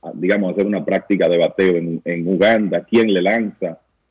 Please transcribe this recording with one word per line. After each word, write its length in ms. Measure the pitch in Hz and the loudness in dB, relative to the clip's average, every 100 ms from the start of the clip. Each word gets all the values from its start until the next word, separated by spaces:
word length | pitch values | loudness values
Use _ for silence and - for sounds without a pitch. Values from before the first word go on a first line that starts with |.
| - - | -16 -6
digamos, 360 | 87 104 95 | -2 0 0
hacer 140 | 87 98 | -2 -2
una 180 | 101 | -2
práctica 460 | - 95 - 98 82 | -2 -4 -2 0 2
de 80 | 85 | 2
bateo 400 | 82 - 95 85 | 0 2 2 2
en, 240 | 85 82 | -2 -6
en 240 | - 85 85 | -6 -6 -2
Uganda, 560 | 92 101 113 104 87 | 2 4 4 0 -4
quién 300 | - 117 113 | 0 2 4
le 80 | 95 | 2
lanza. 580 | 92 113 107 - 87 - _ _ _ | 2 0 -4 -6 -8 -8 _ _ _